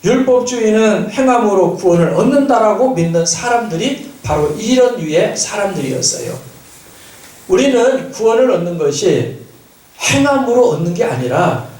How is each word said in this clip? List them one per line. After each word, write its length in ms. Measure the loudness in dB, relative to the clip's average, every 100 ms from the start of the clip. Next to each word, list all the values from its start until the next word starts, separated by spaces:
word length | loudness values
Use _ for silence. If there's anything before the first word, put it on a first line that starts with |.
율법주의는 1040 | 2 2 4 2 2 -2 2 4 2 2 -2
행함으로 640 | 0 2 2 2 2 0 0
구원을 380 | 2 2 2
얻는다라고 800 | 2 2 2 2 2 2 2 0
믿는 320 | 0 0 0 -2
사람들이 840 | -4 -2 -2 -2 -4 -4 -6 -12 -12
바로 320 | -4 -2 -2 -4
이런 380 | 0 2 2 0
류의 380 | -2 0 0 -4
사람들이었어요. 960 | -6 -4 -4 -4 -6 -4 -4 -4 -10 -12 -14 -20 -20 -20 -20 -20 -20 -20 -20 -20 -2
우리는 640 | 0 2 2 2 0 -6
구원을 380 | -2 0 2 2
얻는 260 | 0 -2 -2
것이 600 | -2 0 0 0 -2 -8 -18 -20 -20 _ _ -8
행함으로 680 | -2 2 2 2 2 2 2
얻는 240 | 0 -4
게 100 | -2
아니라 640 | -2 -2 -2 0 0 -2 -8 -16